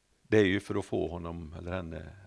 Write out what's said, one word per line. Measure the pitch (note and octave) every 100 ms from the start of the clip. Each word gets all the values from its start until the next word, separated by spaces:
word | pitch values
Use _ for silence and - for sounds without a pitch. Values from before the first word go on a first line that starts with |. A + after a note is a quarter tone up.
| _ _
Det | - A2
är |
ju | G2 G2
för | -
att | G2+
få | - G#2+ E2
honom | F2 E2+ E2+ D#2 E2+
eller | F2
henne | F#2 E2 D#2+ E2 -